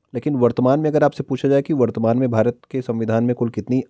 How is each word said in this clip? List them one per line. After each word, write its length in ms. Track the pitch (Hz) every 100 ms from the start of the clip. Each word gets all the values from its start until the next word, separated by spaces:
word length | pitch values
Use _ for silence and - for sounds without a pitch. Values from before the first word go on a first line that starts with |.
| _
लेकिन 220 | 123 135 143
वर्तमान 440 | 120 120 127 143
में 100 | 156
अगर 140 | 147
आपसे 180 | 143 -
पूछा 260 | - 127 139
जाए 140 | 139
कि 120 | 139
वर्तमान 440 | 151 117 113 113 120
में 120 | 131
भारत 280 | 113 110 120 _
के 120 | 131
संविधान 420 | 123 113 113 113
में 120 | 120 120
कुल 120 | 120
कितनी 340 | 113 104 127